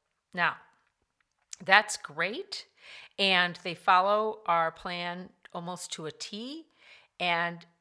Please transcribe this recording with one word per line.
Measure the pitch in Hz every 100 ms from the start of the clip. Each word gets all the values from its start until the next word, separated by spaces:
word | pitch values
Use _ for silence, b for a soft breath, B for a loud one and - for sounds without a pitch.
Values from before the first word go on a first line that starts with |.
| _ _ _
Now, | 180 165 - - _ _ _ _ _ _ _ _ -
that's | 185 196 214 -
great, | - 151 175 269 403 - - B B B B -
and | 196 185 175 165
they | 185
follow | 165 - 185 196 214 214 214 -
our | 170 165
plan | 165 180 175 175 175 185 - -
almost | 175 175 175 -
to | - 156
a |
T, | - - 208 247 320 320 B B B B _
and | 180 170 170 170 - _